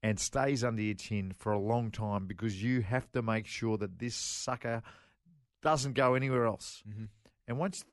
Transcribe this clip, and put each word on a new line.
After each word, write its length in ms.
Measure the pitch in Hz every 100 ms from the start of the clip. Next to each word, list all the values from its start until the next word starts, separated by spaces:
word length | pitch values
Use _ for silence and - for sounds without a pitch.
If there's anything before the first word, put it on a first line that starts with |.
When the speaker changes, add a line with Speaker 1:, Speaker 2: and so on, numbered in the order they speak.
Speaker 1:
and 160 | 113 101
stays 440 | - 135 135 139
under 180 | 120 113
your 120 | 107 98
chin 360 | - 104 95
for 200 | 95 110
a 60 | 104
long 320 | 101 117 117
time 340 | 107 107 101 95
because 340 | 90 113 95
you 200 | 113 127
have 280 | 101 127 -
to 100 | 127
make 240 | 113 110 107
sure 320 | - 113 110
that 200 | 101 90
this 140 | 120 -
sucker 680 | - - - 127 123 117 - - - _ _ - _ _
doesn't 300 | 156 156 135
go 200 | 127 131
anywhere 300 | 127 135 127
else. 380 | 117 104 - - 104
Speaker 2:
Mm-hmm. 160 | 107 110 - _ _ -
Speaker 1:
And 120 | 120
once 260 | 180 180 -